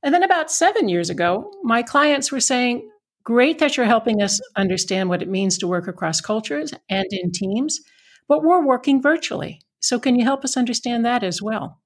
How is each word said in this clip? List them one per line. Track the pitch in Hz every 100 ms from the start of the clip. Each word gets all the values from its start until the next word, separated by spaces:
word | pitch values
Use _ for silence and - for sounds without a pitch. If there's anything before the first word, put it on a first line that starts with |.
And | 294
then | 339
about | 370 359 311
seven | - 339 427 254
years | 175 170
ago, | 180 175 190 403 -
my | 311 226
clients | 240 285 294 285 262
were | 269
saying, | - 254 247 240 - _ _ _
"Great | - 233 262 320
that | 302 277
you're | 233
helping | 226 226 214
us | 202 196 - -
understand | 196 185 - 190 185
what | 175
it | 175
means | 190 196 180
to | 180
work | 180 175
across | - 165 160
cultures | - 214 220 294 302 - _
and | 190 190
in | 196 180
teams, | 180 190 208 294 - _ _ _ _ _
but | 294
we're | 311 359 294
working | 254 254 277
virtually. | 277 330 - 185 151 160 _ _
So | - 247
can | 269 247
you |
help | 233 277
us | 269 -
understand | 247 226 247 240
that | 233 240
as | 196 175
well?" | 202 220 147 -